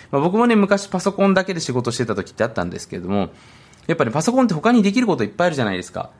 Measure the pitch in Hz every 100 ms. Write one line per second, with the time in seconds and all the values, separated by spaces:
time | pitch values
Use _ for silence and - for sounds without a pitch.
0 | - 139 165 208 240 220 196 196 - 185
1 | 196 196 196 190 190 170 - 123 117 117
2 | 113 98 90 - 113 95 87 87 - 92
3 | 90 101 87 - - - - - - 170
4 | - 156 196 254 240 156 226 240 202 220
5 | 233 143 - - 175 147 110 92 - 92
6 | -